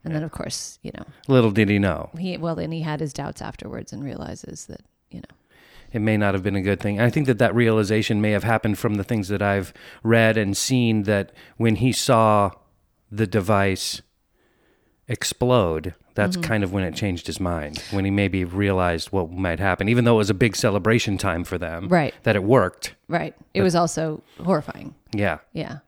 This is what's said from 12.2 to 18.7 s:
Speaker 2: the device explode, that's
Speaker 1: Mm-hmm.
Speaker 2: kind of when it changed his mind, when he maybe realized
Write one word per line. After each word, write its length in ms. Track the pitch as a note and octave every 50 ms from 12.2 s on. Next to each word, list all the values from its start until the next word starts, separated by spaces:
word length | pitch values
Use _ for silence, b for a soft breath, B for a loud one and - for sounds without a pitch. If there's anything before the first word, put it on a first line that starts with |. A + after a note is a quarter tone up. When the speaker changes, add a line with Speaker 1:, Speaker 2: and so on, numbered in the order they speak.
| A2+ A2 G#2+ G#2 G2+ F#2+ - _ _ _ _ _ _ _ _ _ _ _
Speaker 2:
the 160 | G#2 G#2 A2
device 760 | F#2 - A2 F#2 F#2+ G#2+ G2 G2 G2 F#2+ - - - - - - _ _ _ _ _ _ _ _ _ _ _ _ _ _ _ _ _ _ _ _ -
explode, 840 | A#2+ - - - - _ B2 B2 B2+ A#2+ G2 E2+ D#2+ D#2 D#2+ F#2 E2 _ _ _ _
that's 220 | - G#2 C3+ F#3
Speaker 1:
Mm-hmm. 100 | F3 E3 -
Speaker 2:
kind 140 | A2+ G#2+ G2+
of 80 | F2+
when 120 | F#2+ G2+ F#2
it 100 | F2 D#2
changed 320 | - A#2 G2+ F2+ E2+ -
his 140 | - D#2 -
mind, 420 | G2 F2+ F2 E2 D2+ D2+ D2+ D2+ - -
when 140 | G#2 G2 F#2+
he 60 | G2
maybe 340 | G2 G2+ G2+ F#2+ F2+ F#2+ F2+
realized 680 | F2 F2 G2 G2+ G2+